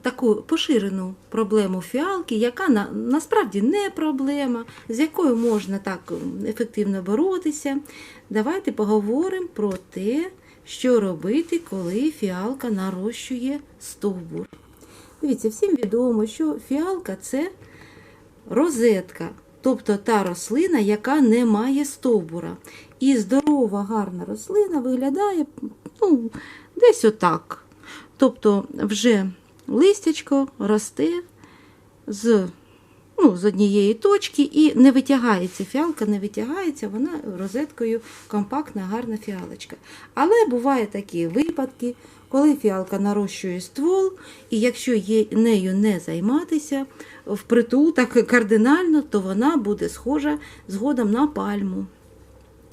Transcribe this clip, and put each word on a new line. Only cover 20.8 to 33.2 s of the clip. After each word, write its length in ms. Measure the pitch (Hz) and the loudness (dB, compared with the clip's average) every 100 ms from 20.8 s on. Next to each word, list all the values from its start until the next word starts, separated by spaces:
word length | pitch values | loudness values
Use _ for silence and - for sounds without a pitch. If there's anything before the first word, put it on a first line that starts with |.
| 202 214 247 302 | 2 0 0 4
не 240 | 247 233 | 4 4
має 400 | 233 208 247 277 | 4 2 2 0
стовбура. 720 | 285 - 254 214 160 170 170 180 - - - - | -2 -2 0 0 0 -8 -10 -14 -18 -20 -18 -2
І 160 | 269 254 | 2 2
здорова, 680 | 190 269 302 294 226 202 | 2 2 4 2 2 0
гарна 420 | 202 220 190 180 | -2 -2 -4 -6
рослина 560 | 180 214 - 403 392 320 | -10 -10 -4 0 2 0
виглядає, 680 | 247 254 269 302 415 359 294 - 220 - - - | 0 0 0 0 0 -2 -4 -6 -16 -14 -16 -2
ну, 300 | 392 269 226 - - - - 349 | 2 2 0 -10 -18 -20 -14 4
десь 280 | 480 - | 6 8
отак. 600 | 220 214 175 160 - - - _ - - - - | 4 4 2 0 -4 -18 -18 _ -20 -20 -10 2
Тобто 480 | 262 - 214 202 - | 2 4 2 2 0
вже 560 | - 208 208 233 208 190 180 _ _ - | -6 -4 0 2 2 0 -6 _ _ -4
листячко 800 | 233 370 403 330 311 - 277 269 - | 4 4 4 0 -4 0 0 0 -2
росте 640 | 202 214 214 - 311 349 349 - - - - _ _ _ - | 0 0 -2 -4 -2 -2 -8 -16 -20 -20 -20 _ _ _ -14
з, 420 | 202 226 214 180 - _ _ _ _ _ | -4 2 2 2 -8 _ _ _ _ _
ну, 180 | - | 4